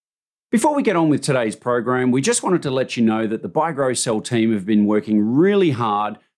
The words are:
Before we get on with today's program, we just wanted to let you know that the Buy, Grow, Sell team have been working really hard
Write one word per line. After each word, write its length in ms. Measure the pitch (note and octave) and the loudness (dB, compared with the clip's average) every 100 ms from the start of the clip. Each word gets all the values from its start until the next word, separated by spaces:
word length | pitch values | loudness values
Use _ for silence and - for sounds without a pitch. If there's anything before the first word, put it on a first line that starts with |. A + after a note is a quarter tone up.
| _ _ _ _ _ | _ _ _ _ _
Before 200 | A3+ D4+ | 0 2
we 120 | C#4+ | 0
get 100 | A3 | 0
on 140 | F3 D#3 | 2 2
with 120 | C3+ | 0
today's 360 | - C3 A2 - | 0 0 0 -4
program, 560 | B2 A#2+ A#2 B2+ B2+ | -2 -2 0 0 0
we 80 | C3 | 0
just 220 | G#3+ A#3 | 0 -2
wanted 180 | - E3 | 0 -2
to 80 | D3 | -2
let 260 | C3 B2 B2+ | -4 -2 0
you 60 | |
know 240 | A2+ A2 G#2+ | 0 0 -2
that 160 | A2 | -4
the 60 | G#2 | -4
Buy, 240 | D3+ D#3+ | -4 -2
Grow, 200 | C#3 C3 | -2 -2
Sell 280 | A2+ B2+ G#2+ | -2 -2 -4
team 320 | - A#2 A2+ | -2 0 2
have 120 | G#2+ | 0
been 220 | F#2+ G#2+ G#2 | 0 2 2
working 480 | G#2+ G#2+ G#2+ G#2+ | 0 0 0 2
really 380 | C3+ F#3+ G3+ E3+ | 2 2 4 2
hard 440 | A#2 A2 G#2 G#2+ G#2+ _ | 0 -2 -2 -4 -8 _